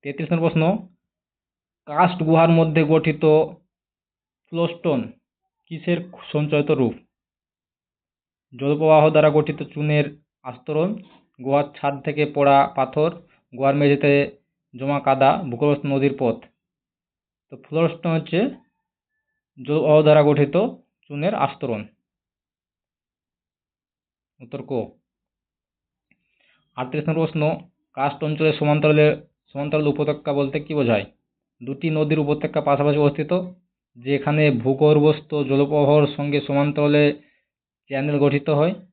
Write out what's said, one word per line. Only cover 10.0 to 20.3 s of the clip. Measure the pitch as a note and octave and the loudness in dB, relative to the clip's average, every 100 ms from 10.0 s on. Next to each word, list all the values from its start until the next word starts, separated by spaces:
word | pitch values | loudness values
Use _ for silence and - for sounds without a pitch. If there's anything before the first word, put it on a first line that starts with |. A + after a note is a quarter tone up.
| C#3+ - _ _ | -2 -6 _ _
আস্তরণ, | B2+ A#2+ - D3+ F3+ A3 - _ _ _ | -18 -16 -6 -4 -2 -6 -14 _ _ _
গুহার | B2+ C#3 D3 - | -2 -2 -2 -6
ছাদ | C#3+ C#3 | -6 -4
থেকে | C#3+ C#3+ D3 D3+ | -8 -4 -4 0
পড়া | C#3 C#3 C3+ - | 4 4 4 -2
পাথর, | C3 - D#3+ F3 _ _ _ A#2+ | -4 -2 -2 -4 _ _ _ -4
গুহার | C3+ C#3 | -2 2
মেঝেতে | C#3+ C#3+ C#3+ C#3+ C#3 - _ _ _ B2 | 2 2 2 2 0 -8 _ _ _ -12
জমা | C3+ C#3+ | -6 -4
কাদা, | C3+ C3+ C#3 - D#3+ | 0 2 4 2 -4
ভূগর্ভস্থ | A#2+ D3 C#3+ C#3+ | -2 0 0 -2
নদীর | C#3 C#3 - | 0 0 0
পথ। | B2+ A2+ - _ _ _ _ _ _ _ _ _ _ | -4 -4 -12 _ _ _ _ _ _ _ _ _ _
তো | C3+ | -20
ফ্লোস্টোন | _ D#3 E3 E3 F3 | _ -2 -2 -2 -4
হচ্ছে | D#3+ D3+ E3 C4 - _ _ _ _ _ _ _ _ _ - C3 | -4 -2 -2 -2 -6 _ _ _ _ _ _ _ _ _ -18 -4
জলপ্রবাহ | D3+ D3 D3+ | -2 4 4
দ্বারা | D3+ D3+ | 6 6
গঠিত | D3 | 6